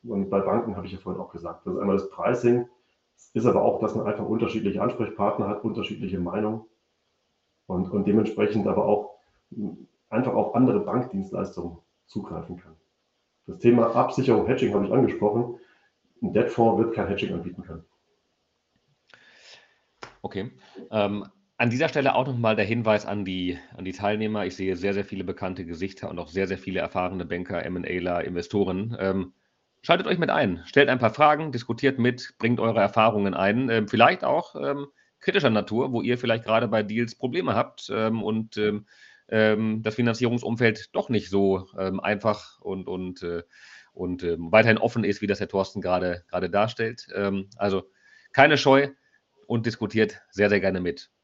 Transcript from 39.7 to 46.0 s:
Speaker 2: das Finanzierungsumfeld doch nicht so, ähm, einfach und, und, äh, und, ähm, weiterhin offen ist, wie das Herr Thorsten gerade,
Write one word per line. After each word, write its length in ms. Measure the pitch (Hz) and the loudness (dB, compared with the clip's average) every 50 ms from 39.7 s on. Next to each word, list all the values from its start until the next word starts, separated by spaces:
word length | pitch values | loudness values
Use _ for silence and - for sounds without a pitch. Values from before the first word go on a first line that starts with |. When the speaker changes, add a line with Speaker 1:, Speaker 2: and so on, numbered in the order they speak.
| 110 110 113 | -2 -2 -2
Speaker 2:
das 120 | 110 110 | -4 -2
Finanzierungsumfeld 1000 | - 120 117 113 117 123 117 120 120 120 - 117 117 127 113 104 - - - - | 0 0 0 2 2 0 0 0 0 -2 -4 -2 2 2 2 2 0 -8 -6 -6
doch 140 | - - - | -6 -2 0
nicht 200 | 123 104 101 90 | -2 -2 -2 0
so, 380 | 95 98 98 98 95 92 92 - _ - | 2 2 4 4 2 0 -2 -8 _ -4
ähm, 220 | 95 95 95 90 | -4 -4 -4 -2
einfach 600 | - 98 107 101 101 110 104 - - - _ _ | -2 -2 -2 0 0 0 -2 -2 -6 -20 _ _
und, 260 | _ - 95 95 92 87 | _ -8 -8 -8 -6 -8
und, 340 | 92 92 92 92 90 - 92 | -8 -6 -6 -8 -10 -8 -8
äh, 200 | 87 85 85 85 _ _ - - - - - - _ _ | -6 -6 -6 -8 _ _ -20 -20 -20 -20 -20 -20 _ _
und, 300 | - 92 90 90 87 90 | -8 -6 -6 -6 -4 -2
ähm, 280 | 87 85 82 85 85 | -4 -2 -2 -2 4
weiterhin 260 | 107 110 110 117 110 - | 6 6 8 8 4 4
offen 260 | - 120 - 120 104 | 2 0 0 0 0
ist, 180 | 92 101 - | 0 0 -2
wie 60 | 107 98 | 0 -2
das 120 | 98 - | -2 -2
Herr 80 | 104 - | -2 -2
Thorsten 340 | - 98 95 - - 104 | 0 -2 -2 -2 -4 -8
gerade, 420 | 90 90 90 90 | -2 0 0 0